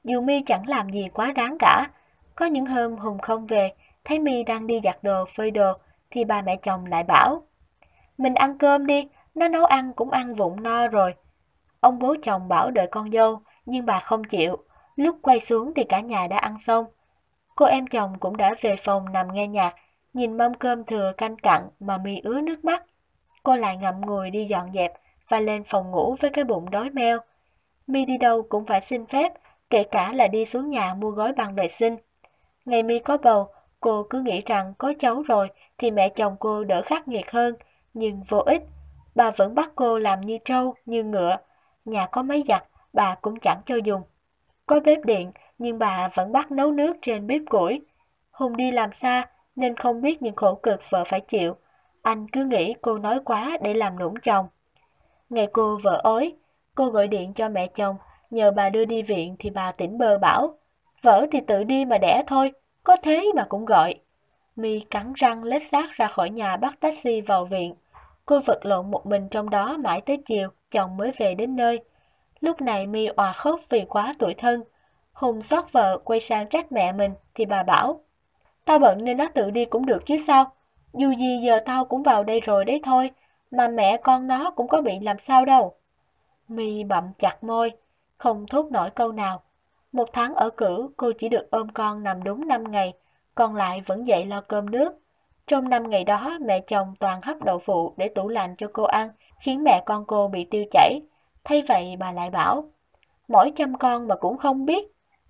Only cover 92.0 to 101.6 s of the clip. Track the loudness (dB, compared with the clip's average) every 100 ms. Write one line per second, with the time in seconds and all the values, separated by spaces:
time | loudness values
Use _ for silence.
92 | -6 -6 -6 -6 -2 -2 -2 -4 -4 -6
93 | _ _ _ 0 0 0 -4 -4 -6 -6
94 | 0 0 0 -8 -6 -6 -2 -2 -2 -2
95 | _ _ _ _ -2 -2 2 0 0 -2
96 | 0 0 -2 -6 -2 -2 0 -2 -2 -4
97 | -4 -4 -8 -4 -2 -2 0 -2 -2 -4
98 | -4 -4 -4 -4 -6 -8 -8 -2 0 0
99 | -4 -10 _ _ -6 0 4 4 2 -6
100 | -2 0 0 -2 -4 -4 2 4 6 4
101 | -8 _ _ _ 0 0